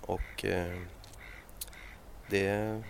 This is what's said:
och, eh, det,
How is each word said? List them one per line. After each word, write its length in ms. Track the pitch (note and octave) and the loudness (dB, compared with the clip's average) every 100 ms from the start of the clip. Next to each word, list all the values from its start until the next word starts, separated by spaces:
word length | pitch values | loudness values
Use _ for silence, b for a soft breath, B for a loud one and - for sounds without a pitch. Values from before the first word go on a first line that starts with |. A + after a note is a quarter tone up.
och, 440 | - F#2 - - G2+ | 0 0 0 0 2
eh, 320 | F#2 F2 F2+ F2 - - - B B B - - B B B - - - | 4 2 -2 -6 -10 -12 -12 B B B -8 -8 B B B -12 -12 2
det, 520 | G2+ G2 G2+ G#2+ A2 A2 | 6 6 6 4 0 -4